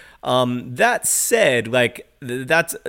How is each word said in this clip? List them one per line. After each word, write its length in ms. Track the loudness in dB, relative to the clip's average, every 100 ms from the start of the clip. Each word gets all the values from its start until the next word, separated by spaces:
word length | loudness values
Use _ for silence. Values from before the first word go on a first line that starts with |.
| -20 _
Um, 520 | -2 0 0 -2 -8 0
that 300 | 0 0 -2
said, 600 | -2 0 2 4 2 2
like, 440 | 2 0 -2 -16 _ -10
th-, 220 | -8 0
that's, 280 | 0 0 -4